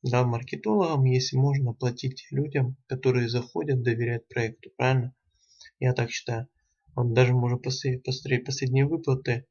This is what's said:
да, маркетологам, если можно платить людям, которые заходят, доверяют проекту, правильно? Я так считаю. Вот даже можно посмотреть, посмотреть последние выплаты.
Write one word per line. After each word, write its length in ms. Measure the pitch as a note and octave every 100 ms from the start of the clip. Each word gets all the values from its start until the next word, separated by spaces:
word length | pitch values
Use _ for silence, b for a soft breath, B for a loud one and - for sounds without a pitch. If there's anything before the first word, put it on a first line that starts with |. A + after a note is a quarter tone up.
да, 220 | C3 B2
маркетологам, 800 | B2 A#2 B2+ - G#3+ G#3 F3 D3+
если 320 | C3 B2+ C3 C3+
можно 360 | C#3 C#3 B2
платить 540 | A2+ B2+ B2 C3 C3 -
людям, 460 | C#3 D3 C#3+ B2+ C3 _
которые 420 | C3 C3 B2+ A#2
заходят, 540 | A#2+ A#2 E3+ D3+ C3
доверяют 440 | A#2+ A2+ A#2 A#2 -
проекту, 420 | - A2+ - - _
правильно? 380 | B2+ C3 A#2+ - _ B B B B _
Я 160 | B2+
так 160 | B2 A#2
считаю. 380 | - - A#2 B2+ _ _ _ _
Вот 180 | - A#2+
даже 220 | A#2 B2
можно 220 | B2+ A#2+ B2
посмотреть, 460 | C3 C3 C#3 B2+
посмотреть 420 | - C3 - B2
последние 420 | - C3+ B2+ C3 C#3
выплаты. 600 | D#3+ E3 C3 - A#2+ -